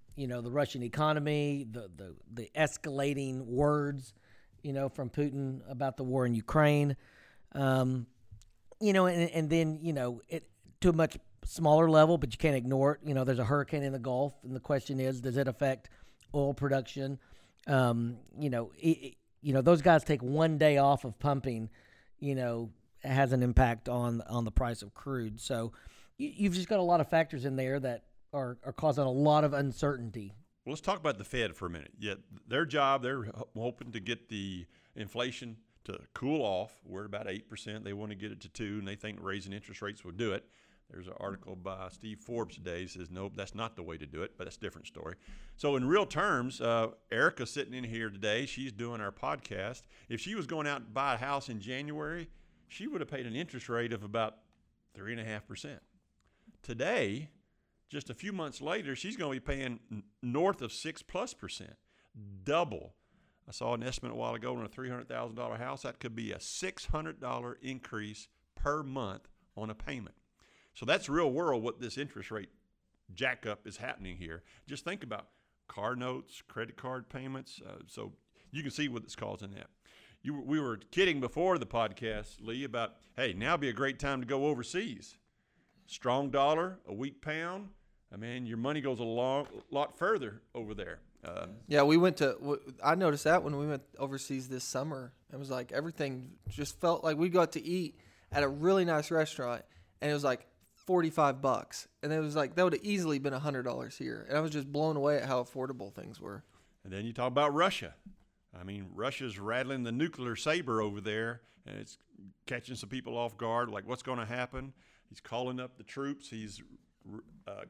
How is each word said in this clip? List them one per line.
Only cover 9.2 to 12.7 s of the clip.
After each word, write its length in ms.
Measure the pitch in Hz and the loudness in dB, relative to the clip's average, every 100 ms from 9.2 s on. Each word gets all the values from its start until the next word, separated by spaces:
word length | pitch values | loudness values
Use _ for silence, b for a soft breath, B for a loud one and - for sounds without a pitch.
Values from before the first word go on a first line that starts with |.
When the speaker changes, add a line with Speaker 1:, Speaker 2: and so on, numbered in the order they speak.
| 170 | 4
Speaker 1:
and 180 | 165 156 | 2 4
then, 300 | 165 160 156 | 4 4 0
you 100 | 165 | -2
know, 280 | 143 123 120 - | 0 0 -4 -6
it, 200 | 165 - _ - - | -8 -8 _ -20 2
to 80 | 185 | 6
a 40 | |
much 240 | 165 160 - - - | 6 6 2 -16 -10
smaller 440 | - - 160 151 165 | -8 2 8 10 10
level, 300 | 156 156 170 | 12 10 8
but 140 | 131 | 2
you 60 | 110 | 2
can't 180 | 160 139 | 2 2
ignore 380 | 123 | 2